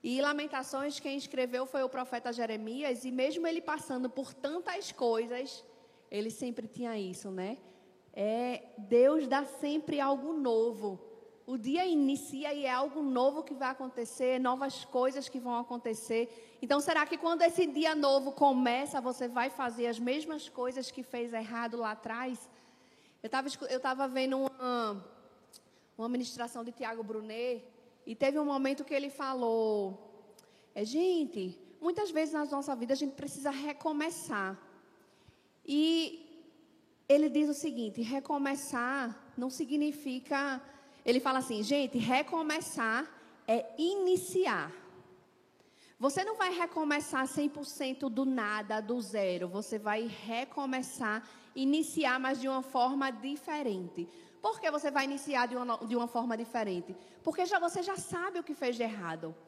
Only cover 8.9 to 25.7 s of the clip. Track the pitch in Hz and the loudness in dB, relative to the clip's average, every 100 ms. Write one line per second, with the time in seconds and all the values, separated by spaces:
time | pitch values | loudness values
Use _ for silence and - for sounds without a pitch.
8.9 | 240 262 320 262 269 277 - 294 302 302 | 8 10 8 4 2 0 -4 0 0 0
9.9 | 294 269 277 285 320 262 220 233 208 208 | 0 2 0 0 0 2 4 4 0 -6
10.9 | 185 - - - - - 254 220 320 370 | -6 -12 -20 -20 -18 -6 -4 0 0 4
11.9 | 311 269 277 - 269 294 294 269 254 285 | 4 4 2 -4 -6 -4 -2 0 0 0
12.9 | 285 285 254 262 294 302 277 262 262 262 | -2 0 4 4 2 -8 -4 -4 -4 -8
13.9 | 254 226 - 254 254 254 254 277 - - | -6 -8 0 2 4 2 2 -2 -6 -2
14.9 | 254 254 277 269 269 247 240 247 240 233 | 2 2 0 -8 -8 -4 -4 -4 -6 -4
15.9 | 220 - 226 233 - - - 240 285 285 | -6 -2 0 0 -6 -20 -12 2 2 4
16.9 | 320 302 339 330 339 339 339 330 277 320 | 2 2 0 0 6 6 6 2 4 2
17.9 | 311 285 277 269 277 285 254 254 247 285 | 4 6 4 2 6 6 6 4 2 0
18.9 | 285 247 247 247 240 262 - 247 233 240 | -2 -2 -2 -2 0 -2 -2 -4 -2 -2
19.9 | 226 240 285 311 302 - - 247 262 254 | 0 0 0 -2 -8 -8 -4 -4 -4 -8
20.9 | - 247 240 240 226 220 233 233 233 220 | -10 -8 -6 -4 -4 -4 -4 -4 -2 -4
21.9 | 220 220 226 254 240 - - - _ _ | -4 -6 -4 -4 -6 -12 -20 -20 _ _
22.9 | _ - _ 226 262 269 - 277 254 262 | _ -20 _ -2 -2 -2 -6 -2 0 0
23.9 | 262 269 262 262 262 269 262 254 240 226 | 0 0 2 2 2 0 -2 -2 0 0
24.9 | 202 - - - - _ - _ | -4 -10 -20 -20 -20 _ -20 _